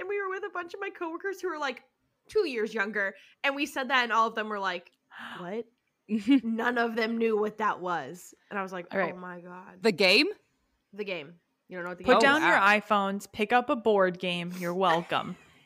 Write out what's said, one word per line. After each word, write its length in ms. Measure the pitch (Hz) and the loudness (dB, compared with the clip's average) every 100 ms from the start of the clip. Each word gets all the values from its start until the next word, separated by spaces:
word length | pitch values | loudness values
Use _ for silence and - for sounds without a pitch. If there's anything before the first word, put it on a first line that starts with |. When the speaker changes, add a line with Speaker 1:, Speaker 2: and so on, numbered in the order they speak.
Speaker 1:
and 80 | 359 | -4
we 120 | 403 | -4
were 80 | 381 | -4
with 140 | 381 392 | -6 -8
a 40 | |
bunch 200 | 359 349 | -8 -10
of 80 | 392 | -8
my 80 | 403 | -10
coworkers 500 | 403 339 330 392 381 | -8 -8 -6 -8 -6
who 60 | 359 | -6
were, 80 | 311 | -4
like, 260 | 277 254 - _ _ _ - | -6 -6 -12 _ _ _ -4
two 200 | 427 349 | 0 0
years 260 | 233 220 | 0 -2
younger, 420 | 214 202 208 196 - - _ 277 | -2 -2 -2 -4 -6 -18 _ -2
and 100 | 277 | 0
we 100 | 294 | -2
said 240 | 294 254 | -4 0
that, 140 | 262 | 2
and 80 | 240 | 4
all 160 | 220 226 | 4 2
of 80 | 220 | 0
them 140 | 214 | -4
were 100 | 208 | -4
like, 320 | 190 180 - _ _ - | -2 -4 -8 _ _ -18
Speaker 2:
<gasps> 220 | 233 - | -14 -12
Speaker 1:
"What?" 260 | 175 220 233 _ _ _ - | -8 -8 -10 _ _ _ -4
Speaker 3:
<laughs> 340 | 220 202 277 | -2 4 4
Speaker 1:
None 340 | 226 226 240 240 | 4 -2 0 2
of 180 | 233 226 | 0 0
them 200 | 226 233 | 0 2
knew 220 | 226 208 | 2 2
what 200 | 208 214 | 0 0
that 200 | 208 - | -2 -2
was, 540 | 180 165 135 175 - - - | -4 -4 -6 -12 -18 -20 -10
and 100 | 202 | -8
I 20 | |
was 120 | 190 | -6
like, 140 | 185 175 | -8 -6
Speaker 2:
All 80 | 190 | -2
right. 140 | 170 180 | -2 -4
Speaker 1:
"Oh 40 | |
my 200 | 180 175 | -12 -14
God." 420 | 180 180 190 185 | -16 -18 -20 -2
Speaker 3:
The 100 | 220 | 0
game? 340 | 170 185 214 349 427 _ _ _ _ _ | 4 6 6 4 -2 _ _ _ _ _
Speaker 1:
The 140 | 202 202 | -10 -8
game. 300 | 175 147 170 _ _ - | -8 -10 -18 _ _ -16
You 80 | 180 | -12
don't 60 | 175 | -10
know 40 | |
what 60 | 180 | -2
the 40 | |
Speaker 2:
Put 160 | 185 214 | 4 6
Speaker 1:
game 100 | 277 | 6
Speaker 2:
down 80 | 294 | 4
Speaker 1:
is? 20 | |
Speaker 3:
Oh, 40 | 165 | 4
Speaker 2:
your 80 | 240 | 4
Speaker 3:
wow. 220 | 196 208 | 6 4
Speaker 2:
iPhones, 520 | - 208 196 196 - | 2 0 0 -4 -8
pick 220 | - 214 | -4 0
up 160 | 247 240 | 2 2
a 60 | 269 | 0
board 420 | 220 202 185 180 | 2 4 4 0
game. 340 | 180 175 175 180 | -4 -4 -6 -6
You're 140 | 175 | -4
welcome. 640 | 180 185 165 170 139 - 180 - _ | 2 4 2 0 -2 -4 -10 -16 _